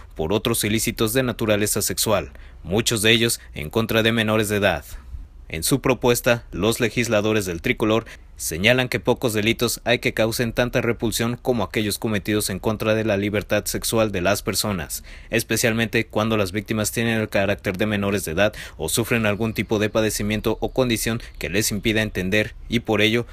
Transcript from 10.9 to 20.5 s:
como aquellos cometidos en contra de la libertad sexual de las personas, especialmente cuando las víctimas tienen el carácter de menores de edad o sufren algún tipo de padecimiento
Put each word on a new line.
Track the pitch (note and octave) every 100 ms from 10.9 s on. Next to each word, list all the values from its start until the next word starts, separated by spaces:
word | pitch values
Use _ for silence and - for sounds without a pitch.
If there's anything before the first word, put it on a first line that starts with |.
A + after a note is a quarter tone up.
| A2+ A#2 - A#2 A#2+
como | - A#2+
aquellos | F#2 A#2 G#2 -
cometidos | A#2 G#2 G2 G#2+ G2+
en | F#2
contra | A2+ G#2+ A2 A2
de |
la | A2 G2
libertad | G2+ G2+ - G#2 -
sexual | G#2+ - A2+ A2
de | G2
las | F2+ G#2
personas, | - F#2+ A2 G2 C#2 - - - -
especialmente | F#2+ - A2+ A2+ A2+ A2+ A#2 A2
cuando | G#2 A2 A2
las | F#2+
víctimas | G#2 G#2 A2 G#2
tienen | - A#2 A2+
el | G#2+
carácter | G#2 G2 G2+ G#2+ F#2
de | G#2+
menores | G#2 G2+ G2+
de | E2+
edad | D#2+ G#2 - - -
o | D#2
sufren | - A2+ A#2 G#2+
algún | G2+ A2+
tipo | G#2+ G2+ G#2+
de | G#2
padecimiento | A2+ A2 - G#2 G#2+ A2+